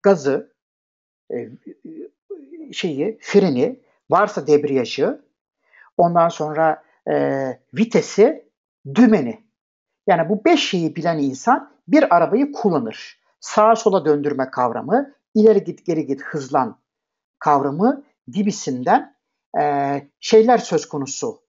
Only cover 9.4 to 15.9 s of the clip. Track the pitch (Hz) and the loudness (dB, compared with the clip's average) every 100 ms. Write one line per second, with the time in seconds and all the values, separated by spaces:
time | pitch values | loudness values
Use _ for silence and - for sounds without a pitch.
9.4 | _ _ _ _ _ _ - 170 160 208 | _ _ _ _ _ _ 0 0 0 0
10.4 | 330 339 - 185 160 147 165 160 139 127 | 2 2 2 -2 -4 -4 -4 -2 -4 -2
11.4 | - 277 - _ - 285 - 175 160 220 | 0 0 -2 _ 0 2 4 2 4 0
12.4 | 285 - 208 156 113 104 - _ _ _ | -2 -2 -2 -2 -4 -12 -20 _ _ _
13.4 | - - 220 220 214 190 156 147 143 135 | -2 2 4 4 2 0 0 0 -2 -4
14.4 | 131 127 123 117 120 233 285 _ _ 214 | -6 -2 -2 -4 -2 -2 -2 _ _ 4
15.4 | 214 196 185 151 - | 4 4 -2 -10 -6